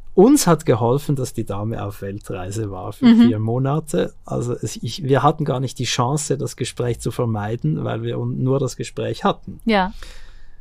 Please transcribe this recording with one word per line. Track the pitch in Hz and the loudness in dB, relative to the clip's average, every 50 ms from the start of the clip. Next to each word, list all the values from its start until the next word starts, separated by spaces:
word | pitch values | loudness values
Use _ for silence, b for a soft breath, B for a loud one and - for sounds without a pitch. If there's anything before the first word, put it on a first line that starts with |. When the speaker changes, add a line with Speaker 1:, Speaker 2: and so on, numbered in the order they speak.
| - - - | -12 2 6
Speaker 1:
Uns | - 185 254 294 285 - | 8 8 10 8 8 6
hat | 175 165 151 - | 6 4 4 4
geholfen, | - - 104 117 117 127 147 - - 143 | 2 2 4 4 2 2 2 0 0 -2
dass | 131 127 - | -2 -2 -4
die | - - 110 | -4 -6 -4
Dame | - 98 98 104 113 117 110 104 | -4 -4 -4 -4 -4 -4 -4 -6
auf | 101 101 - | -8 -8 -8
Weltreise | 98 98 98 104 - - 120 - - 95 101 113 110 101 | -8 -8 -8 -8 -8 -8 -8 -8 -6 -6 -6 -4 -4 -6
war | 95 92 95 104 | -6 -8 -8 -10
für | - - 277 | -2 4 6
Speaker 2:
Mhm. | 233 233 220 | 6 8 8
Speaker 1:
vier | 233 120 107 107 | 6 4 4 2
Monate. | 107 113 117 127 135 135 143 160 156 - - 180 185 - - - - | 0 0 0 0 0 0 0 -2 -2 -2 -2 -2 -2 -4 -6 -12 -10
Also | - 135 131 123 120 | -6 -6 -4 -4 -4
es, | 127 - - 107 - | -4 -4 -6 -6 -6
ich, | - - 120 - - | -6 -8 -8 -6 -4
wir | 151 127 139 131 143 | 0 2 4 4 4
hatten | 147 151 - 147 | 4 2 2 0
gar | 139 127 127 | -2 -2 -2
nicht | 135 120 - - | -4 -4 -4 -4
die | 123 | -4
Chance, | - - - 120 123 147 151 - - 147 139 | -2 0 0 0 0 0 0 -2 -2 -2 -2
das | 139 123 - | -4 -6 -6
Gespräch | - 123 - - - 123 120 117 - | -6 -8 -6 -4 -4 -4 -2 -4 -4
zu | - 127 | -4 -4
vermeiden, | - - 127 117 110 104 101 104 117 123 - 156 156 - | -4 -2 -2 -2 -2 -2 -4 -4 -4 -2 -2 -2 -2 -2
weil | 123 117 117 113 117 | -4 -4 -6 -4 -4
wir | 117 120 123 | -6 -4 -4
un-, | 120 120 135 139 | -4 -4 -4 -2
nur | 131 127 131 139 | 0 0 0 0
das | 147 123 - | 0 -4 -6
Gespräch | - 120 - - - 113 110 113 - - | -8 -10 -10 -8 -6 -4 -4 -4 -2 0
hatten. | 202 - - - - 190 165 - | -2 -2 -2 -8 -16 -16 -6 -2
Speaker 2:
Ja. | 226 220 202 185 196 b b b b b b b b b b b b b b | 0 2 2 0 -2 b b b b b b b b b b b b b b